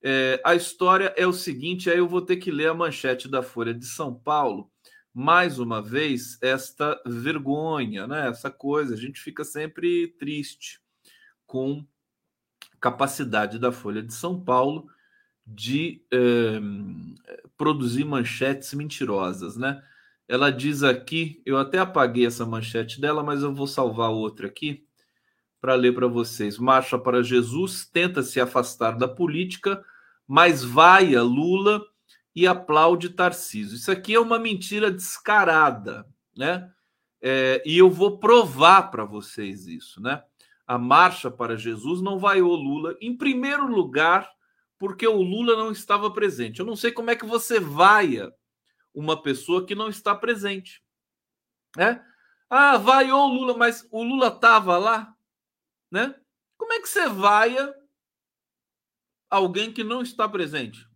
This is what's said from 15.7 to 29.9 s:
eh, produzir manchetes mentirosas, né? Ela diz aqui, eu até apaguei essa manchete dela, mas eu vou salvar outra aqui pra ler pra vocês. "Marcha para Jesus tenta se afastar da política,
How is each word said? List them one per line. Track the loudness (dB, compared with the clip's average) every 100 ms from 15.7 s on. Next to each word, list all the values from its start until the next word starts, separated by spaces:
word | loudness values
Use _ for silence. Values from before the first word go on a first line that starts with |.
| -4 -4 -10 _
eh, | 2 4 4 0 -2 -8 -10 -12 -14 -16 -20 _ -20 _ _
produzir | -2 0 -2 -2
manchetes | -2 -2 -4 -2 -4 -4 -8
mentirosas, | -10 -10 -8 -4 -2 -4 -6 -10 -8
né? | -8 -8 _ _ _ _ _
Ela | 0 0
diz | 0 -4 0
aqui, | 0 0 -4 -6 -6 -8
eu | -4 -2
até | 0 -2
apaguei | 0 0 0 2
essa | 0 0 -6
manchete | -6 -6 -6 -6 -6
dela, | -4 -2
mas | -4 -4
eu | -4
vou | -6 -6
salvar | -2 -2 0 -2
outra | -2 -6 -8 -12
aqui | -8 -10 -10 _ _ _ _ _ _ _ _
pra | 0
ler | 4 4
pra | 2 0
vocês. | 0 -4 -4 -6 -2
"Marcha | 2 2 2 -4
para | 0 0
Jesus | 2 2 2 -4 -6 -6
tenta | -6 -2 -2 -2
se | -4 -2
afastar | 0 0 -2 -2 -4 0
da | -4
política, | -2 -4 -2 -6 -4 -4 -4 -8